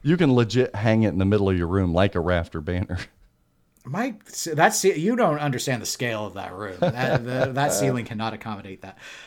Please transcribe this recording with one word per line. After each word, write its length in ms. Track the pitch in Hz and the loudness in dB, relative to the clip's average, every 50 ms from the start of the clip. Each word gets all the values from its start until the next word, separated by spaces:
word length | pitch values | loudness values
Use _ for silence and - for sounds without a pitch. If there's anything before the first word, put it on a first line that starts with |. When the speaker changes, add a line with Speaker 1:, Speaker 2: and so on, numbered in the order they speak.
| - | -2
Speaker 1:
You 140 | 139 175 175 | 0 2 4
can 180 | 175 139 127 | 4 4 4
legit 400 | 123 117 104 104 127 127 - - | 4 4 4 4 2 2 2 0
hang 280 | 101 107 117 110 113 110 | 0 2 4 4 4 4
it 60 | 104 | 4
in 80 | - 92 | 2 2
the 60 | 95 | 2
middle 240 | 98 104 107 101 98 | 4 4 4 4 2
of 80 | 95 90 | 2 2
your 100 | 87 82 | 0 0
room 260 | 92 98 95 87 82 | 2 2 2 2 2
like 200 | 90 98 101 - | 2 2 2 2
a 60 | 90 | 0
rafter 400 | 80 90 90 85 80 - - 80 | 0 0 0 0 0 -4 -6 -8
banner. 400 | 73 80 90 90 - - 90 87 - - _ _ _ _ _ _ _ | -6 -4 -4 -4 -4 -4 -6 -6 -8 -10 _ _ _ _ _ _ _
<laughs> 420 | _ _ _ _ _ _ _ - | _ _ _ _ _ _ _ -14
Speaker 2:
Mike, 400 | 127 143 190 247 269 220 - _ | -10 -6 -6 -6 -6 -8 -10 _
that's, 580 | - - - - 170 160 147 170 220 214 - - | -16 -12 -10 -8 -4 2 4 4 4 4 4 2
you 320 | 190 175 151 160 208 214 | 2 2 2 2 0 2
don't 240 | 226 226 180 147 147 | 2 2 2 2 0
understand 420 | 147 147 127 120 - - 127 113 | 0 -2 -2 -2 -2 -2 -4 -4
the 40 | 98 | -4
scale 400 | - - - 127 120 110 107 107 | -6 -6 -4 -4 -4 -4 -4 -6
of 80 | 104 90 | -6 -8
that 200 | 98 92 90 90 | -10 -10 -10 -10
room. 220 | 92 104 98 92 - | -10 -10 -10 -4 -2
That, 420 | 175 180 113 123 131 131 - 123 117 | 0 0 0 0 0 0 0 0 -2
the, 280 | 123 127 131 131 135 127 | -2 -2 -2 -2 -2 0
that 180 | 135 139 - - | 0 0 0 0
Speaker 1:
<laughs> 0 | |
Speaker 2:
ceiling 300 | - 139 135 127 120 110 | 0 0 0 0 0 -2
cannot 300 | - 113 104 113 113 107 | -6 -6 -6 -6 -6 -6
accommodate 480 | 104 - 113 107 98 98 101 95 - | -8 -10 -10 -12 -12 -12 -14 -16 -16
that. 160 | - 95 95 - - - - - - | -16 -18 -18 -18 -20 -20 -20 -20 -20